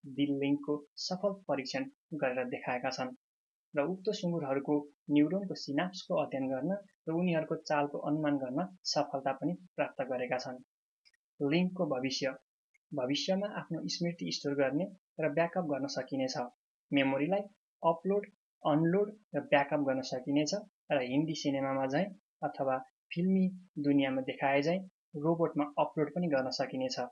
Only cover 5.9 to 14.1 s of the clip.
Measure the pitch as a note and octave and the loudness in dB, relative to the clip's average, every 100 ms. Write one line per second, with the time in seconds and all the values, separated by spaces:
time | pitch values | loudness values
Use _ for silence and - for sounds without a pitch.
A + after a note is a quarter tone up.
5.9 | - - E3+ C#3+ C3+ C3+ C3 D3 G3+ - | -4 -2 -2 0 -2 -2 -2 -2 -4 -6
6.9 | _ - E3 F3+ D#3+ D#3 D#3+ - D3+ D3 | _ -4 0 2 2 0 -6 0 0 2
7.9 | - - D3+ D3+ C#3+ C3 C3 F#3+ - - | -2 -2 0 2 0 -2 -2 -4 -6 -4
8.9 | D#3 C#3+ C3+ C3+ C3 D3 F3+ - - C#3 | -2 -2 -2 -2 -2 -2 -4 -8 -4 -4
9.9 | - B2+ B2+ B2 B2+ - B2+ - _ _ | -2 -4 -2 -2 -2 -4 -10 -16 _ _
10.9 | _ _ _ _ _ C#3+ E3 F3+ F3+ D#3+ | _ _ _ _ _ 2 4 2 0 -2
11.9 | C3 C3 - C3+ C3+ _ _ _ _ _ | 0 -2 -2 -4 -4 _ _ _ _ _
12.9 | D3 B2+ C#3+ - F#3+ G#3 G#3 D3+ D#3+ - | -4 0 -2 0 0 -2 -6 -6 -6 -4
13.9 | - E3+ | -2 -2